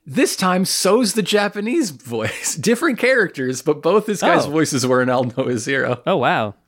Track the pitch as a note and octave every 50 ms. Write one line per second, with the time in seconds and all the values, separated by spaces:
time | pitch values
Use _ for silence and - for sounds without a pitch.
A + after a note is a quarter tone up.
0 | - D3 C3 A3+ E4 - - - F#3+ F#3 F#3 F#3 F#3+ - - - - F3+ G#3 B3
1 | B3+ F#3+ - A3 F3+ - G#3 G#3 G3+ G3+ G3+ G#3 G3+ A#3 C4+ E4+ C4 F3 C3+ A2+
2 | - A2+ A#2+ A2 A2 G#2+ - - - - - D#3+ - G#3 A#3 A#3 E4+ E4 A#3 -
3 | - B3+ C4+ A#3+ F#3+ D#3 - C#3 B2+ B2+ B2+ - - D#3 D#3 C#3+ D#3+ E3 G3 G#3+
4 | G#3 G#3+ G3+ - - - - - - D3 D3 D#3+ D#3 - D3 B2 B2 B2+ B2+ B2+
5 | B2+ B2+ B2 C3 B2+ A#2+ - C3+ B2+ B2 B2 A2 A2+ C#3 C#3 C3 B2+ B2+ B2 A#2
6 | - - F#3+ D3 A#2+ D3+ F3 C3+ A2 G#2 - _ _